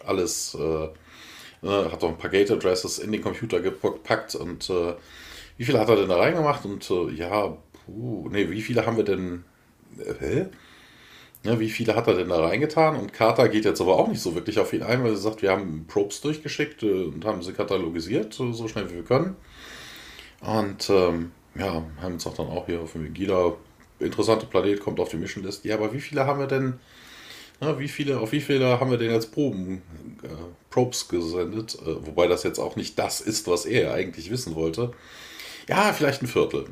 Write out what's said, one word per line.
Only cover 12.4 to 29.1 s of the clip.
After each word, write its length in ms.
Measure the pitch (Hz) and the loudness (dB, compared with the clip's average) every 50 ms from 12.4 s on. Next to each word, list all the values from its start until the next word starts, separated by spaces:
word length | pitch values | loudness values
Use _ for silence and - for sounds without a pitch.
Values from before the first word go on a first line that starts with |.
| 80 | 2
reingetan? 500 | 82 95 120 151 156 - 160 160 156 156 120 | 2 2 2 0 2 4 4 4 4 4 0
Und 160 | 98 101 - | -4 -8 0
Carter 340 | - 113 113 117 139 127 113 | 2 4 4 6 6 6 6
geht 160 | 107 107 107 | 6 4 4
jetzt 140 | 101 90 - | 2 2 4
aber 180 | 92 90 92 - | 4 6 6 6
auch 100 | - 226 | 6 4
nicht 120 | 214 - | 0 -2
so 120 | - 90 82 | -2 -2 -4
wirklich 240 | 85 - - - 107 | -2 -4 0 0 2
auf 140 | 92 - - | 2 2 0
ihn 80 | 92 - | -2 0
ein, 200 | 107 120 131 127 | 0 0 2 2
weil 80 | 117 | 2
er 40 | 107 98 | 0 0
sagt, 240 | 95 110 110 - 98 | 0 -2 -2 0 2
wir 80 | 95 | 2
haben 340 | 95 98 98 87 78 80 80 - | 2 2 0 -2 -6 -8 -10 -2
Probes 320 | - 104 101 101 - - | 0 0 0 0 -2 -4
durchgeschickt, 640 | - 147 151 151 - 143 - - 147 147 - - 113 | -4 -4 -4 -4 -6 -6 -4 -4 -4 -4 -4 -2 0
äh, 200 | 104 98 95 90 | 2 2 2 0
und 200 | 80 71 80 80 | -2 -4 -4 -2
haben 200 | 107 101 92 85 | -2 -2 -2 -4
sie 100 | 92 95 | -6 -4
katalogisiert, 800 | - 101 - 98 92 85 82 85 85 80 92 117 165 214 214 - | -4 -2 0 0 0 0 -2 -4 -4 -4 -2 -2 -2 -2 -4 -4
so, 180 | - 131 120 | -6 -4 -4
so 160 | 117 110 117 110 | -4 -4 -6 -6
schnell 220 | - 107 98 87 | -6 -6 -6 -6
wie 60 | 85 | -8
wir 80 | 87 82 | -10 0
können. 320 | - 123 139 175 190 190 - - - - - - - - - - - - - - - - - - - - _ | 2 2 2 2 0 -4 -8 -14 -20 -20 -20 -20 -18 -18 -18 -18 -18 -18 -18 -18 -18 -18 -20 -20 -20 -20 _
Und, 480 | - 107 107 110 104 101 98 - - - | -4 0 0 0 0 0 -4 -4 0 4
ähm, 420 | 101 95 92 87 85 85 85 85 - - _ _ - - | 6 6 6 6 4 0 -2 -6 -10 -16 _ _ -8 -4
ja, 260 | 95 98 87 82 80 80 76 73 | -4 -2 -2 -4 -4 -6 -8 -8
Hammond 200 | 90 92 87 82 | -8 -6 -6 -6
sagt 180 | - - - - | -6 -6 -6 -6
dann 80 | 80 73 | -6 -4
auch 180 | 80 87 - | -4 -6 -4
hier 160 | - 87 85 | -4 -4 -4
auf 120 | 82 78 - | -6 -8 -8
dem 200 | 82 78 76 78 | -8 -8 -8 -6
Gila, 400 | 82 95 98 95 90 90 85 82 - - - - - - - _ - | -4 0 2 4 4 4 4 2 0 -6 -18 -20 -20 -20 -20 _ -4
interessante 460 | - - - - 101 110 110 110 - | -4 -2 0 2 2 4 4 2 2
Planet, 340 | - - 95 90 101 101 101 | 0 2 2 4 4 2 0
kommt 180 | - 104 82 82 | -2 -2 -2 -2
auf 100 | 87 - | -2 -2
die 80 | - 80 | -2 -4
Mission 260 | 90 95 - 104 92 | -6 -6 -6 -8 -8
List. 200 | 95 98 - - | -8 -8 -6 -4
Ja, 100 | 101 107 | -2 -2
aber 180 | 110 110 107 120 | 0 0 -2 -2
wie 80 | 147 | -6
viele 240 | 151 - 143 139 131 | -8 -4 -2 0 2
haben 140 | 135 143 143 | 2 0 0
wir 80 | 139 135 | -2 0
denn, 320 | 139 135 135 131 123 127 - - - - - - - - - - - - - - - _ | 0 0 0 0 -2 -6 -10 -20 -20 -20 -20 -20 -20 -20 -20 -20 -18 -20 -20 -20 -12 _
na, 180 | 139 156 151 131 | -2 -2 -2 -2
wie 80 | 139 147 | -4 -6
viele, 320 | - - 143 139 135 117 | -4 -2 0 0 0 0
auf 120 | 110 110 139 | 0 0 -2
wie 80 | 147 | -2
viele 380 | 147 - 143 135 131 127 123 123 | 2 2 4 4 6 6 6 4
haben 120 | 131 131 | 4 2
wir 60 | 123 117 | 2 2
denn 140 | 117 113 | 2 2